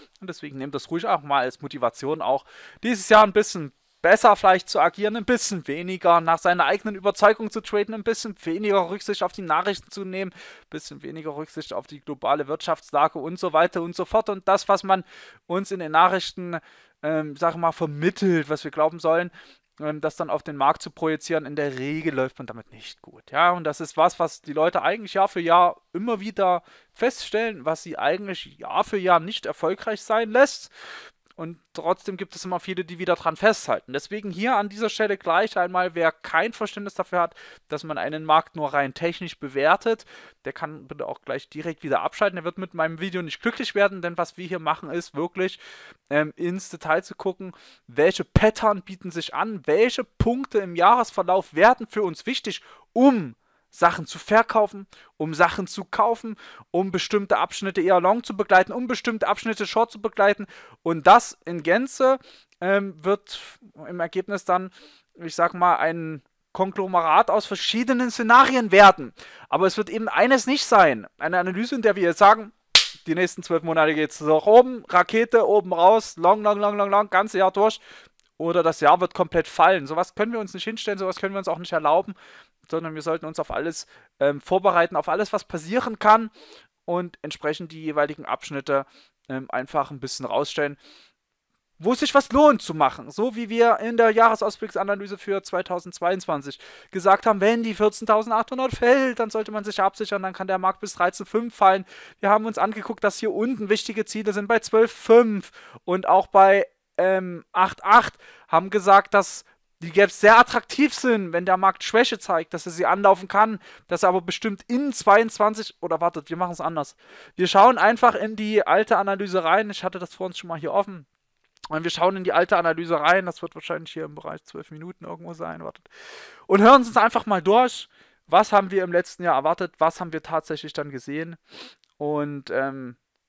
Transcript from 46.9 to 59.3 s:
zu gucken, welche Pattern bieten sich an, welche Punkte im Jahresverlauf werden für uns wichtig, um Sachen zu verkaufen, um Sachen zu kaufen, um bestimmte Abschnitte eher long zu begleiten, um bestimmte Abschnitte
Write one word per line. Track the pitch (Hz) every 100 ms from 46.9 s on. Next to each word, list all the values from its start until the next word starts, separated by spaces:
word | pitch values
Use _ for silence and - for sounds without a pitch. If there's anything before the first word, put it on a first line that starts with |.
| 165
zu | -
gucken, | - 196 180 185 - - _ _
welche | 120 170 -
Pattern | 160 - 214 - 220 202
bieten | - 185 185
sich | 170 -
an, | 143 214 202
welche | 151 165 240 -
Punkte | - - 233 247 269 214
im | 185
Jahresverlauf | 170 185 247 226 - 175 185 -
werden | 151 220 254 226
für | 214
uns | 190 156 -
wichtig, | - 208 - - - _
um | 233 269 233 139 - _ _ _
Sachen | - 170 175 156
zu | 160
verkaufen, | - 214 220 226 208 196 196 - - -
um | 156
Sachen | 156 170 - 180
zu | -
kaufen, | - - 214 226 226 208 - - -
um | 170 190
bestimmte | 180 - 208 202 160
Abschnitte | 170 - 190 185
eher | 175 180
long | 180 233
zu | -
begleiten, | 202 202 185 190
um | 247 247
bestimmte | 240 240 220
Abschnitte | -